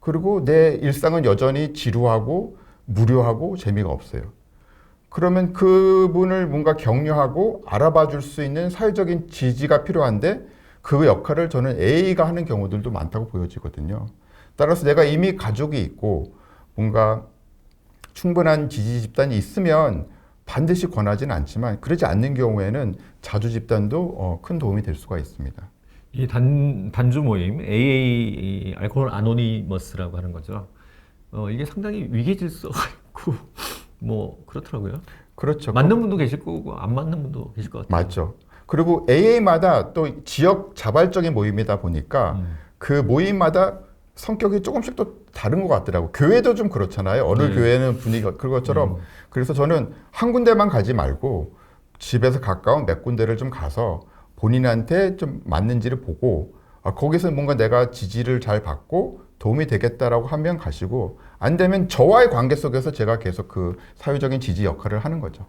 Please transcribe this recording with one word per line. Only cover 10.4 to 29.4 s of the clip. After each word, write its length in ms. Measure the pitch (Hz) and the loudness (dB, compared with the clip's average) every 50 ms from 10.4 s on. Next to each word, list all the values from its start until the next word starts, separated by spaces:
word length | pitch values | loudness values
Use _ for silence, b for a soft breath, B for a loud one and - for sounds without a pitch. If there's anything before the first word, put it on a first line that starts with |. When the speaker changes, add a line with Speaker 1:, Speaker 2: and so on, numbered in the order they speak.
| B B B B B B B B | B B B B B B B B
Speaker 1:
그 240 | _ - 143 143 160 | _ 0 2 4 6
역할을 420 | 135 98 90 - - 151 160 170 165 | 4 4 2 0 -4 -2 -2 -2 -2
저는 300 | 165 127 123 135 123 76 | 0 -2 -2 -2 -2 0
A가 460 | 85 104 143 165 185 190 185 175 160 160 | 2 2 4 2 2 2 2 0 0 0
하는 160 | 170 175 170 | 0 -4 -4
경우들도 460 | - 117 101 101 98 101 104 104 127 | -4 -4 -4 -2 -2 -4 -4 -4 -4
많다고 360 | 110 87 78 82 - 110 113 | -6 -6 -6 -6 -6 -6 -8
보여지거든요. 800 | 113 - 92 87 85 - - - 76 - - 73 80 101 110 107 107 - b b b b b b b b | -6 -6 -6 -6 -6 -8 -10 -12 -12 -10 -8 -8 -6 -6 -8 -8 -12 -14 b b b b b b b b
따라서 280 | - 143 151 175 175 143 | 0 2 2 2 2 2
내가 200 | 147 139 - 156 | 2 4 6 4
이미 300 | 143 147 160 180 190 185 | 4 4 2 2 0 0
가족이 460 | 190 - 113 107 107 143 151 151 131 | -2 -4 -4 -2 -2 -4 -2 -2 -2
있고 520 | 92 71 - - - 107 98 73 65 b b b b b b b b b _ | -4 -4 -6 -6 -4 -2 -2 -2 -4 b b b b b b b b b _
뭔가 500 | - 107 110 107 113 110 107 110 110 - - _ _ _ _ - _ _ - _ _ _ _ _ _ - - | -4 -2 0 2 2 2 2 2 -2 -6 -16 _ _ _ _ -20 _ _ -20 _ _ _ _ _ _ -20 -20
충분한 560 | _ - - 180 175 180 170 160 156 151 151 131 | _ -6 -4 -2 0 2 4 4 4 2 0 -4
지지 320 | - 110 104 110 120 123 | -4 -4 -2 -2 -2 -4
집단이 340 | 110 107 - - 139 139 120 | -4 -4 0 0 0 2 2
있으면 720 | 104 92 - - - 190 180 156 156 156 135 98 76 73 b b b b b b b _ | -2 -2 -2 -2 0 2 4 4 4 4 2 0 -4 -6 b b b b b b b _
반드시 400 | - - 127 156 160 180 180 - | -8 -2 -2 2 2 2 0 0
권하지는 480 | - - 110 107 101 104 104 135 143 104 | -4 -2 0 0 0 0 -2 -2 -4 -2
않지만, 460 | 80 71 - - 107 120 120 104 104 | -4 -4 -4 -4 -4 -4 -4 -4 -6
그러지 240 | - - 165 170 170 | -4 -4 -2 0 0
않는 280 | - - 101 117 139 139 | 0 2 0 0 0 0
경우에는 600 | 127 131 117 107 104 95 98 110 143 135 104 90 B B B B B | 0 0 0 2 0 -2 -2 -2 -2 -4 -4 -6 B B B B B
자주 300 | - - - 104 104 117 | -14 -6 -4 -4 -2 -2
집단도, 640 | 113 113 113 - 113 107 104 104 127 165 180 170 - - | -4 -6 -4 -2 -2 0 0 0 -2 -2 -4 -4 -6 -4
어, 200 | 95 92 85 85 | -4 -4 -4 -6
큰 160 | - - 180 165 | -6 -8 -6 -4
도움이 240 | 151 104 98 107 | -2 -2 -2 -2
될 120 | 104 - 80 | -2 -4 -6
수가 240 | - - - 95 85 | -8 -8 -8 -8 -8
있습니다. 440 | 73 - - - 69 65 - - 92 - _ _ b b b b b b | -8 -10 -12 -12 -12 -12 -12 -14 -20 -20 _ _ b b b b b b
Speaker 2:
이 140 | - 123 127 | -6 -6 -6
단-, 640 | 123 - 120 123 131 143 143 143 143 135 101 95 107 | -2 0 2 2 4 4 2 2 0 -2 -4 -6 -6
단주 300 | - - 123 123 123 143 | -2 0 2 2 2 2
모임, 380 | 151 127 107 95 87 92 107 156 | 2 2 2 2 0 -2 -4 -4
에이에이, 1080 | - - 101 110 123 139 135 131 131 127 120 117 117 110 - - - 98 95 98 - 95 | -4 -2 0 2 2 2 2 2 2 2 0 0 0 -2 -4 -6 -6 -6 -6 -6 -6 -8
이 40 | - | -8
알코올 340 | - - 107 - 135 135 123 | -6 -6 -2 0 0 -2 0
아노니머스라고 1040 | - 101 104 113 117 123 | -2 -2 0 0 0 0